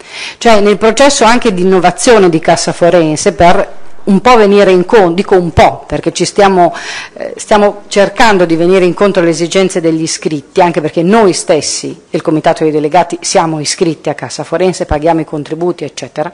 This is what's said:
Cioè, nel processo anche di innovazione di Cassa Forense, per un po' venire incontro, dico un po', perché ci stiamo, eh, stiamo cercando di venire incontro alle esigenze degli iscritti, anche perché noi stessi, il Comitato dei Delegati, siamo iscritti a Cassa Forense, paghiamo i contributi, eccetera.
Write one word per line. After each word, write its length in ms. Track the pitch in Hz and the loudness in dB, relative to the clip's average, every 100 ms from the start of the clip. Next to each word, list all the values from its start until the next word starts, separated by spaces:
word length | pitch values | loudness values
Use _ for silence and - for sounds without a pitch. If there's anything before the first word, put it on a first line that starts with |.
| - - - - | -20 -16 -16 -4
Cioè, 220 | 233 214 | 2 4
nel 160 | 202 202 | 2 2
processo 460 | 220 214 277 - | 0 4 2 4
anche 300 | 220 240 240 | 2 2 0
di 80 | 180 | 0
innovazione 680 | 185 185 175 170 - 220 185 | 2 2 2 0 2 4 4
di 100 | 160 | 2
Cassa 340 | - 165 - | 0 0 -2
Forense, 600 | 160 170 175 160 151 208 | 0 2 2 0 0 -2
per 420 | 160 170 190 - - - - - | 2 2 4 0 -8 -12 -10 -2
un 160 | 196 | 0
po' 140 | 247 247 | 4 4
venire 340 | 208 202 190 | 4 4 4
incontro, 400 | 185 180 233 180 | 2 2 2 2
dico 240 | 170 202 190 | 0 0 0
un 160 | 175 | 0
po', 320 | - 185 - - | 2 2 2 -8
perché 280 | 147 160 | -6 -6
ci 100 | 160 | -4
stiamo, 500 | 175 - 196 190 170 - - - - | -4 0 2 4 2 0 -12 -14 -16
eh, 200 | - - - | -14 -12 -12
stiamo 480 | - 208 208 202 - | -2 2 2 -2 -6
cercando 580 | 208 190 - 226 202 175 | 0 0 0 0 2 0
di 100 | 165 | 0
venire 300 | 170 190 180 | 2 2 2
incontro 360 | 160 202 190 | 0 0 0
alle 100 | 170 | 0
esigenze 500 | 156 165 190 185 185 | -2 -2 -2 -2 0
degli 200 | 165 160 | -2 -2
iscritti, 600 | 160 - 180 151 - - | -4 -6 -6 -6 -6 0
anche 180 | 175 175 | 0 0
perché 240 | 151 175 | -4 -2
noi 300 | 170 226 202 | 2 4 2
stessi, 720 | 151 - 160 - - 139 - _ | 0 -2 -2 -2 -8 -10 -14 _
il 120 | 165 | -6
Comitato 420 | - 156 170 160 | -2 -2 -2 0
dei 80 | 156 | -2
Delegati, 460 | 151 151 175 165 339 | -2 0 0 0 -4
siamo 380 | - 190 165 156 | -2 -2 -2 -4
iscritti 500 | 143 - 175 147 - | -6 -2 -2 -2 -6
a 40 | |
Cassa 320 | 143 127 - 147 | -8 -10 -12 -6
Forense, 400 | 165 185 170 - | -2 -2 -2 -4
paghiamo 340 | 151 160 165 | -2 0 -2
i 60 | 151 | -4
contributi, 580 | 156 139 160 175 170 | -8 -8 -6 -4 -6
eccetera. 480 | 143 - 131 - 156 | -10 -12 -12 -8 -8